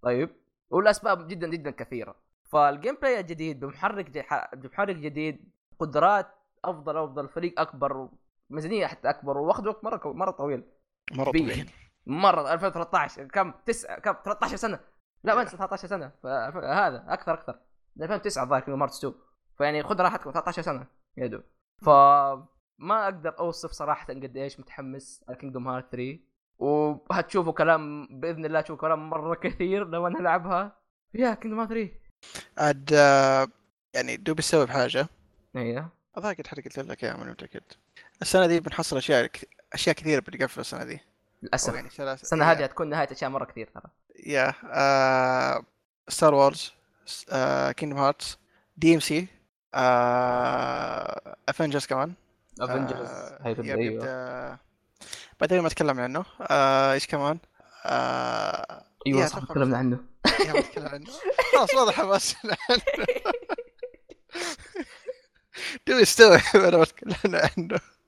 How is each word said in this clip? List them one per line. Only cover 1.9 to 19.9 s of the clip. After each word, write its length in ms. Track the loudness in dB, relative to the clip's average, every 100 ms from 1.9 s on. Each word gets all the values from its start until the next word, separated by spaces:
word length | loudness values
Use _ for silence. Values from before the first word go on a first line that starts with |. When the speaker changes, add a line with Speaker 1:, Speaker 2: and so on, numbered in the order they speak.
| -10 -12 -16 _ _ _
Speaker 1:
فالجيم 440 | 2 4 2 -6 -2
بلاي 240 | -2 -2
الجديد 400 | -4 -8 -8 -8
بمحرك 500 | -10 -4 -4 -4 -8
ج-، 120 | -10
ح-، 340 | -6 -6 -6 -14
بمحرك 400 | -14 -4 -4 -4
جديد، 560 | -8 -6 -6 -8 -16 _ _ -10
قدرات 480 | -4 2 4 4 -2 _ _ _ -8
أفضل، 320 | -8 -6 -6
أفضل، 320 | -6 -8 -10
فريق 300 | -6 -6 -2
أكبر، 500 | -4 -2 -4 -4 -10 -16 _ _ _
ميزانية 380 | -10 -4 -2 -2
حتى 220 | -2 -4
أكبر، 280 | -4 -4 -4
وأخذ 300 | 0 0 -2
وقت 160 | -6
مرة 140 | -8 -8
كو-، 160 | -8
مرة 180 | -6 -6
طويل. 320 | -4 -6 -6 -10 _ _ _ -14
Speaker 2:
مرة 160 | -4 0
Speaker 1:
نسبيًا. 240 | 0 0
Speaker 2:
طويل. 180 | -4 -8 -16 -20 _ -8
Speaker 1:
مرة، 480 | 2 4 4 0
ألفين 160 | -2 -2
وثلاثة 280 | -4 -2 -2
عشر، 260 | -2 -6
كم؟ 300 | -8 -4 -4 -4 -6
تسعة، 340 | -6 -6 -8
كم؟ 140 | -4 -6 -6
ثلاثة 200 | -4 -4
عشر 100 | -4
سنة. 240 | -6 -6 -12 _ _ _
لا، 120 | 0 2
ما 60 |
Speaker 2:
يا. 40 | 0
Speaker 1:
نسى 120 | -4
ثلاثة 160 | -8
عشر 140 | -8 -8
سنة. 240 | -8 -10 _
فهذا 840 | -6 -4 -4 -8 -2 2 2 0 -6
أكثر، 260 | -8 -4
أكثر. 260 | -6 -6 -14 _ _ _ -12
ألفين 140 | -6 -4
وتسعة 280 | -4 -6
الظاهر 180 | 0 -2
كينغدوم 200 | -2 -4
هارتس 180 | -4 -4
تو. 140 | -10 -10 _ _ _ _
فيعني 260 | -2 -2
خذ 180 | -4